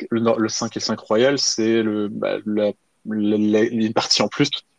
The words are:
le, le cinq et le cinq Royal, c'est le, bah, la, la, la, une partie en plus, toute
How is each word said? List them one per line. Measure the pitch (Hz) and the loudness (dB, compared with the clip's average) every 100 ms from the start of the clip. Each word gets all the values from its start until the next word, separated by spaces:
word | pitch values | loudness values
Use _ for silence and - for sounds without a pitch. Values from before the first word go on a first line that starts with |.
| - | -4
le, | 113 117 113 | 0 2 2
le | 110 | 0
cinq | - 113 113 | -2 -6 -6
et | |
le | |
cinq | - 107 | -6 -6
Royal, | - 107 131 139 | 0 2 4 2
c'est | - - 113 113 | -2 0 2 2
le, | 110 107 104 | 2 -2 -4
bah, | 113 98 98 | -4 -4 -4
la, | 104 104 104 101 _ _ - | -4 0 0 -2 _ _ -6
la, | 107 104 107 | -2 0 2
la, | 107 107 | 2 2
une | 120 117 110 | 2 0 0
partie | 117 - - | 0 0 0
en | 107 | 0
plus, | - 143 | 0 -2
toute | - - | -2 -14